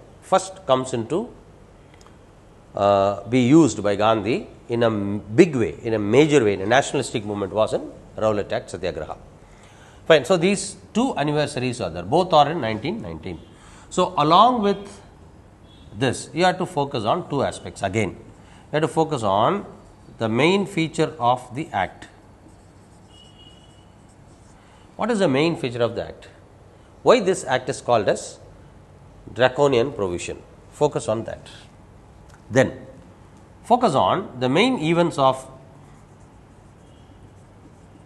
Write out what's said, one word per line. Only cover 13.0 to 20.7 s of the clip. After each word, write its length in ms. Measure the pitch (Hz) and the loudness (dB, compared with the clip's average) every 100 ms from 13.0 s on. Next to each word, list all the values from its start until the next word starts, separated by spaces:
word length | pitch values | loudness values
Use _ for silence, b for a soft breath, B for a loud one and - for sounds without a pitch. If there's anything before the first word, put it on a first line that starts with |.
nineteen. 380 | - 80 95 82 - B B B B | -10 -12 -12 -14 -16 B B B B
So, 240 | - 180 - | -2 -2 0
along 440 | 147 175 240 240 | 4 6 6 4
with 400 | 202 202 - - - - - - - - - - - | 0 -2 -8 -20 -20 -20 -20 -20 -20 -20 -20 -20 -20
this, 360 | 101 127 - - | -2 -2 -2 -8
you 120 | 151 180 | 0 0
have 120 | 180 | 0
to 60 | 175 | -4
focus 380 | 147 139 131 | -4 -4 -2
on 260 | 104 180 - | -2 -2 -2
two 140 | 143 | -2
aspects 380 | 98 - 92 - | -2 -4 -14 -6
again. 280 | 98 110 95 | -4 -2 -2
You 640 | - - - - - - | -6 -18 -20 -20 -20 -6
have 80 | 151 | -4
to 40 | 156 | -2
focus 360 | 160 151 147 | 0 -2 -2
on 420 | 107 98 127 196 196 - - - - - | 0 2 2 0 -6 -18 -20 -20 -20 -6
the 120 | 113 | -2
main 360 | 113 160 196 | 2 2 2
feature 480 | 190 | -2